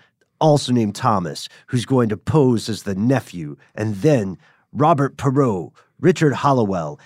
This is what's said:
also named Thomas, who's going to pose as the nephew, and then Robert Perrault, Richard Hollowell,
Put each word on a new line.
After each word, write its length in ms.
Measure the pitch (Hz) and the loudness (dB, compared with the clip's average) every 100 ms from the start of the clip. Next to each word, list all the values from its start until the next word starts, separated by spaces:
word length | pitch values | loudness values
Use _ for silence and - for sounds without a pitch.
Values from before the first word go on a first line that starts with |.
| _ _ _ - | _ _ _ 0
also 320 | 156 147 - | 2 2 2
named 220 | 123 107 | 0 0
Thomas, 540 | 98 123 104 85 71 - - - | 0 0 0 -2 -8 -14 -20 -6
who's 180 | 127 | -4
going 240 | 104 131 117 | 0 0 0
to 80 | 104 | -2
pose 520 | - 156 131 113 - | -2 2 2 2 -2
as 160 | 104 | -8
the 100 | - | -6
nephew, 640 | 95 113 131 - 87 76 71 _ | -4 0 0 -2 -12 -12 -14 _
and 220 | - 110 101 | -8 -6 0
then 420 | 147 143 95 87 _ _ _ | 2 2 0 -8 _ _ _
Robert 440 | - 151 156 139 - | 0 2 2 0 -2
Perrault, 560 | 139 131 135 95 73 _ _ - | -2 0 0 -2 -6 _ _ -2
Richard 320 | 165 175 156 | 0 2 2
Hollowell, 640 | 110 143 135 107 92 78 73 | 2 2 2 2 -2 -6 -10